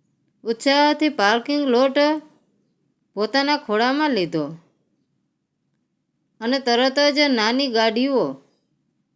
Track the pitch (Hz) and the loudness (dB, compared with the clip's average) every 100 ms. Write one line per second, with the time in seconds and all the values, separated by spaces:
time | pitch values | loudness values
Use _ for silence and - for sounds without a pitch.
0 | _ _ _ _ 220 226 277 285 294 302 | _ _ _ _ -8 -4 0 2 2 2
1 | 311 - 202 233 233 294 277 240 269 277 | -2 0 0 0 -2 -2 0 2 2 2
2 | 294 311 - _ _ _ _ _ _ _ | 0 0 -8 _ _ _ _ _ _ _
3 | _ 196 214 269 277 294 294 208 247 285 | _ -6 -2 0 0 -2 -2 0 0 0
4 | 302 226 175 160 147 165 _ _ _ _ | 0 -2 -2 -4 -6 -10 _ _ _ _
5 | _ _ _ _ _ _ _ _ _ _ | _ _ _ _ _ _ _ _ _ _
6 | _ _ _ - 226 269 254 240 262 269 | _ _ _ -8 -4 -2 0 2 2 2
7 | 294 285 294 240 214 254 277 226 226 220 | 2 2 2 2 0 0 0 0 0 0
8 | 269 262 147 131 _ _ _ _ _ _ | 0 0 -2 -6 _ _ _ _ _ _
9 | _ | _